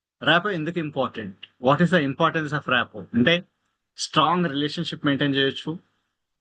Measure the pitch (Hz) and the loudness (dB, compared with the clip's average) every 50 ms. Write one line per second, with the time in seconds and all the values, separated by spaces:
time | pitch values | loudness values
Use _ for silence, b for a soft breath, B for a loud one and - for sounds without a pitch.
0 | _ _ _ _ 120 127 156 175 175 214 202 165 156 151 175 175 160 151 139 143 | _ _ _ _ 0 2 2 2 2 0 -4 -4 -4 -4 -4 -4 -6 -6 -4 -4
1 | 127 113 - 117 107 95 98 - - - _ _ 127 123 143 147 175 170 180 180 | -4 -4 -4 -8 -10 -10 -12 -14 -20 -20 _ _ 2 2 4 4 4 4 4 2
2 | 147 135 135 - 165 156 156 165 156 147 147 143 - - 131 123 113 - _ 107 | 2 0 0 0 0 0 0 -2 -4 -4 -6 -6 -2 0 0 0 0 -2 _ -14
3 | 90 - - 117 120 143 165 175 185 _ _ _ _ _ _ _ _ _ _ - | -14 -4 2 2 4 4 4 2 0 _ _ _ _ _ _ _ _ _ _ -10
4 | - - - 156 147 151 170 180 175 165 135 139 147 147 - - 165 - - 151 | -10 -2 0 2 2 2 2 0 0 -2 -2 -4 -4 -4 -4 -6 -8 -8 -10 -4
5 | - 147 139 131 151 143 139 135 135 135 131 - - 156 160 185 - _ _ _ | -2 -2 0 0 0 0 0 0 0 -2 -2 -4 -10 -10 -10 -10 -14 _ _ _
6 | _ _ _ _ _ _ _ _ | _ _ _ _ _ _ _ _